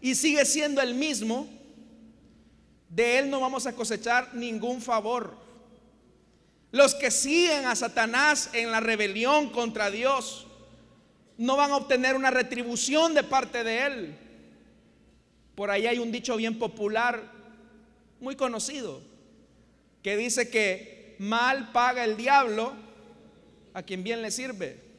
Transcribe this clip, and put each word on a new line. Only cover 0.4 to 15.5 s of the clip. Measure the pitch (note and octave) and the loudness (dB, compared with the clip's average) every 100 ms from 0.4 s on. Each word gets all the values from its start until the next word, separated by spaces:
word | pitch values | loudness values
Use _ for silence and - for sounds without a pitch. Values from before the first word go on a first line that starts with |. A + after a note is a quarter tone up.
| C#4 | 2
siendo | D4 D4+ C#4 | 2 0 0
el | C4 | 0
mismo, | B3 D#4 B3+ A3 A#3+ D4+ - - - - - - - - - - _ _ _ _ | 0 -2 -2 -2 -4 -6 -16 -20 -20 -20 -20 -20 -20 -20 -20 -20 _ _ _ _
de | E3+ A#3+ B3 | 0 2 2
él | C#4 | 0
no | C4+ | 0
vamos | B3+ C4 C4 | -2 -2 -6
a | |
cosechar | B3 A3 A3 A#3 A#3+ B3+ | -6 -6 -4 0 0 0
ningún | B3 A#3+ A3+ A3 B3+ | -8 -6 -4 -4 -6
favor. | A#3 A3+ G#3 B3 A3 - - - - - - _ _ _ _ _ _ _ _ | -2 -2 0 -4 -6 -14 -20 -20 -20 -20 -20 _ _ _ _ _ _ _ _
Los | B3 C#4 | 6 6
que | C#4 B3+ | 6 0
siguen | - C4+ D#4+ F4 D4+ C4 | 0 2 2 4 2 0
a | A#3 | -2
Satanás | A#3 - A3+ A#3+ D4+ - - | -2 0 0 4 4 4 0
en | A#3 A#3 | -2 0
la | A3+ | 0
rebelión | A3+ A3 G#3 G3 A#3+ D4+ D4 | 0 0 0 0 4 4 4
contra | A3 A#3 A3 G3+ | -2 -4 -2 -2
Dios | G3+ B3 C4+ A#3 - - - - - - - _ _ _ - | 0 0 0 -2 -12 -18 -20 -20 -20 -20 -20 _ _ _ -4
no | A#3+ C4+ | 0 2
van | C#4+ | 4
a | C#4 | 2
obtener | C#4 C4 B3+ C4 | 2 2 2 2
una | C4 | 2
retribución | B3+ B3 A#3+ A#3+ A#3+ - D4 E4 | 2 0 -4 -4 -4 0 4 4
de | D4+ | 4
parte | - C4 B3+ A#3+ | 2 0 0 -4
de | A3+ A3+ C#4 | -2 -2 -2
él. | C4 E3+ D3+ - - - - - _ _ _ _ _ _ _ _ | -4 -10 -14 -20 -20 -20 -20 -20 _ _ _ _ _ _ _ _